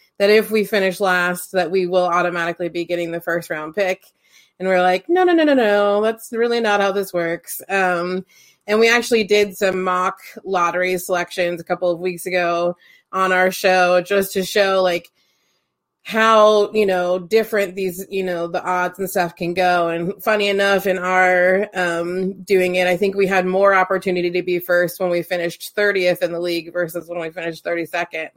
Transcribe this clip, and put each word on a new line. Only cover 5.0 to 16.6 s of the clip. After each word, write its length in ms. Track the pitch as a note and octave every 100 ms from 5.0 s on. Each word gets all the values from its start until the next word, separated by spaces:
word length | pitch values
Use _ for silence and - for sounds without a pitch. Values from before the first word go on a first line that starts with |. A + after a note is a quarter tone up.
| -
"No, 160 | F4
no, 80 | F4+
no, 140 | E4 D#4
no, 80 |
no, 480 | C4+ G#3+ G#3 G3+ G3+
that's 320 | A3 A3+ -
really 260 | A3+ A#3+ A#3+
not 220 | A3+ G3+
how 100 | G3
this 220 | G3 F#3+
works." 480 | F3 E3 E3+ - - -
Um, 560 | G3 F#3 F3 F3 F#3 F#3 _ _ _ -
and 140 | G#3+
we 80 | A3+
actually 340 | A#3+ A#3 A#3
did 320 | G3 G#3 G#3 F#3
some 260 | G3 F#3
mock 380 | F#3 F3+ F#3 - - -
lottery 540 | G3 F#3+ F3 F3 F3+ F#3
selections 640 | F3+ F3+ F3 - F3 F3
a 40 | E3+
couple 240 | F3+ F3+
of 100 | E3
weeks 260 | F#3 F3 F#3
ago 500 | F3+ E3+ E3+ F3 F3+ _ _ _
on 180 | F#3 F#3+
our 180 | F#3 F#3
show 520 | F#3 G3 F#3 F3+ F3+
just 320 | F3 G3+ G3
to 100 | G3
show, 380 | F#3 G#3 G3 F#3+
like, 260 | F#3 F3 - _ _ _ _ _ _ _ _ _ -
how, 640 | A3 A3 A3 G#3+ G#3+